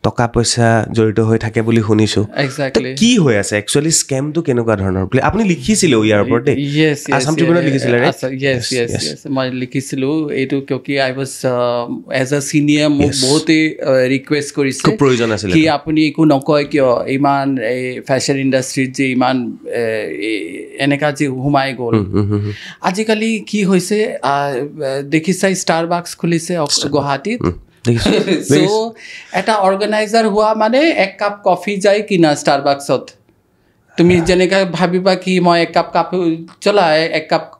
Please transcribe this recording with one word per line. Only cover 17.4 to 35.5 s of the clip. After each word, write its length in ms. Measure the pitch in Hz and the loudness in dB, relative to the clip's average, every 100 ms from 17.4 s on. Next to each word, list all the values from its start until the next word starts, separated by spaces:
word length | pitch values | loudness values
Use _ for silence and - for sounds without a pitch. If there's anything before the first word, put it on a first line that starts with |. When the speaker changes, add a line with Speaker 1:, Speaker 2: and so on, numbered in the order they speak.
| 139 131 | 0 -2
Speaker 2:
এই 420 | 110 127 127 127 | -2 -2 -4 -8
ফেশ্বন 360 | - 131 139 139 | -2 -2 0 0
ইণ্ডাষ্ট্ৰীত 540 | 135 131 127 - 131 | 2 0 -2 -4 -2
যে 140 | 131 135 | 0 0
ইমান, 280 | 127 127 131 117 - - | 2 2 0 -4 -10 -8
এ, 160 | 117 113 110 92 - 107 | -4 -2 -4 -6 -6 -6
এ, 60 | 104 82 95 - - | -6 -6 -12 -14 -4
এনেকা 340 | 139 143 151 | -2 0 -2
যে 140 | 139 147 | -2 -4
সোমাই 480 | 127 139 143 135 | -2 0 0 -2
গ'ল। 200 | 123 117 | -4 0
Speaker 1:
হুম, 100 | 113 | 0
হুম, 220 | 95 101 101 | 0 -2 0
হুম, 120 | 104 | -2
হুম। 120 | 104 104 - - | -4 -8 -16 -6
Speaker 2:
আজিকালি 640 | 180 185 220 214 226 220 - | -4 -2 -2 0 0 -4 -4
কি 180 | 214 | -2
হৈছে, 340 | 190 190 180 214 226 233 | 2 0 0 -2 -2 -2
আহ, 300 | 131 139 143 123 147 151 139 135 | -2 0 0 -4 -6 -6 -6 -4
দেখিছাই 520 | 139 160 160 180 196 | -2 -2 0 0 0
ষ্টাৰবাকছ 640 | 190 - 165 170 175 175 - | 0 0 0 0 -4 -4 -6
খুলিছে 420 | 170 170 170 175 | -2 -2 -2 -4
অক-, 120 | 147 | -2
Speaker 1:
ষ্টাৰবাকছ। 220 | - 147 | -2 0
Speaker 2:
গুৱাহাটীত। 480 | 147 139 135 208 233 | -2 0 -4 -4 -4
Speaker 1:
হুম, 100 | 87 - - _ | -4 -4 -16 _
দেখিছোঁ। 280 | 117 117 - | 0 2 2
Speaker 2:
<laughs> 80 | 214 | 2
So, 340 | 190 170 - | 2 -2 2
Speaker 1:
দেখিছোঁ। 380 | 143 - 220 226 - - - - | 2 4 0 -2 -8 -18 -20 -6
Speaker 2:
এটা 220 | - 196 | -4 0
অৰ্গেনাইজাৰ 680 | 214 190 196 208 214 214 226 | 2 2 2 0 0 2 2
হোৱা 300 | 220 202 214 | 4 2 2
মানে 240 | 220 220 254 | 2 2 4
এক 380 | 320 - 196 - | 2 2 -2 -2
কাপ 160 | 208 202 | -6 -2
কফি 320 | 190 180 - 202 | 0 0 -2 0
যায় 260 | 202 208 | 2 2
কিনা 320 | 214 190 160 | 2 4 4
ষ্টাৰবাকছত। 680 | 147 - 139 143 139 - 127 - _ _ _ _ _ _ _ _ - | 2 0 2 0 -2 0 -2 -2 _ _ _ _ _ _ _ _ 2
তুমি 180 | 175 180 | 4 4
Speaker 1:
হা। 80 | |
Speaker 2:
যেনেকা 400 | 165 180 180 196 | 2 2 2 2
ভাবিবা 500 | 185 165 180 180 190 | 0 0 0 2 0
কি 260 | 185 185 185 | 0 0 2
মই 200 | 175 | 4